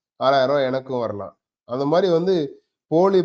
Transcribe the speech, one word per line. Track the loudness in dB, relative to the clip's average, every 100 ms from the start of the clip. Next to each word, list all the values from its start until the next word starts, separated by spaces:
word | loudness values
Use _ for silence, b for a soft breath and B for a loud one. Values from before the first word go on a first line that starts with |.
| _ -4 0
ஆறாயிரம் | 2 2
ரூபாய் | 0 0
எனக்கும் | -4 -6 -6 -6
வரலாம். | -6 -12 _ _ _ -10
அந்த | -6 0
மாதிரி | 0 2 0
வந்து | 0 -2 -2 -10 _ _ -2
போலி | 2 4 2